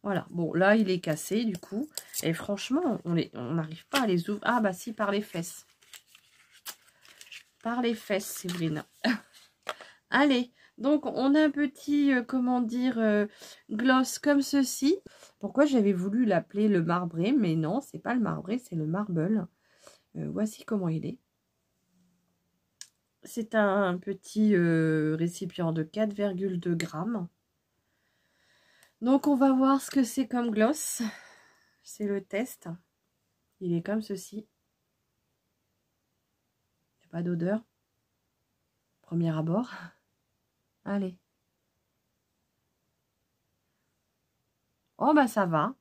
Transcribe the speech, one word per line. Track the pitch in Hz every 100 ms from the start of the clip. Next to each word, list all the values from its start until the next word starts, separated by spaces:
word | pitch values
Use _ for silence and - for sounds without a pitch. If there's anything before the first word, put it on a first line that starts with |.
Voilà. | 208 185 -
Bon, | 175 165
là, | 170 190 220
il | 196
est | 185
cassé, | 175 147 - 208 233
du | 180
coup. | - 202 302 - - -
Et | 160
franchement, | 165 - 202 - 269 349 185 175
on |
les, | 170 -
on | - 120
n'arrive | 165 156 160 _
pas | 262
à | 233
les | 180 170
ouvrir. | 208 -
Ah, | 240
bah | 208
si, | 185 -
par | 220 208
les | 202
fesses. | 208 170 170 - _ _ _ - _ - _ _ _ - - - _ _ - - - - _ _
Par | 226 240
les | 240
fesses, | 220 - 202 -
Séverine. | - 180 175 160 156 - _
<laughs> | 233 226 - - _ _ - - - _ _
Allez. | 254 285 247 247 _ - -
Donc, | 240 294 254
on | - 262
a | 294 311
un |
petit, | 285 294 - - 294 285
euh, | 254
comment | 233 262 247 247
dire, | 226 240 254 226
euh, | 220 208 208 - - - -
gloss | 214 254 262 254 -
comme | 294 285
ceci. | 269 277 254 - 269 381 - - - _
Pourquoi | 202 247 294
j'avais | 262 202
voulu | 180 190 220 233
l'appeler | 175 - 202 214
le | 190
marbré, | 165 175 175 165 190
mais | 285 180 160
non, | 156 220
c'est | - 160
pas | - 247
le |
marbré, | 196 156 170 247
c'est | - 170
le | 151
marble. | 180 208 165 170 220 175 _ _ _ - _ _ 160
Euh, | 151
voici | 175 214 - -
comment | 214 175
il | 160 -
est. | 254 _ _ _ _ _ _ _ _ _ _ _ _ _ _ _ _ - _ _ _
C'est | - - 220 226
un | 208 196 190 180
petit, | 196 190 - 214 214 185
euh, | 170 165 160 156 156 160
récipient | 175 - 185 - 165
de | 160
quatre | 160 208 214
virgule | 202 202 185 196 180
deux | 175 170
grammes. | 165 156 196 226 175 _ _ _ _ _ _ _ _ _ _ _ _ _ _ _ _ _
Donc, | 233 269 294
on | 269
va | 269
voir | 262 262 269
ce | -
que | 277
c'est | 240 - 262
comme | 247 233
gloss. | 208 220 302 - - 226 - - - _ _ _ _
C'est | - - 208
le | 196
test. | 196 202 254 - 175 170 _ _ _ _ _ _ _ _
Il | 180
est | 170
comme | 170 220
ceci. | 214 196 - 208 - _ _ _ _ _ _ _ _ _ _ _ _ _ _ _ _ _ _ _ _ _ _ _ _ _
Il |
n'y | _
a |
pas | 165
d'odeur. | 175 175 170 214 - _ _ _ _ _ _ _ _ _ _ _ _ _
Premier | _ 170 165 156
abord. | 160 185 247 - - _ _ _ _ _ _ _ _ _ -
Allez. | 202 190 180 _ _ _ _ _ _ _ _ _ _ _ _ _ _ _ _ _ _ _ _ _ _ _ _ _ _ _ _ _ _ _ _ _ _ _ _ _ -
Oh, | 240
bah, | 302 254
ça | 214 185
va. | 160 185 269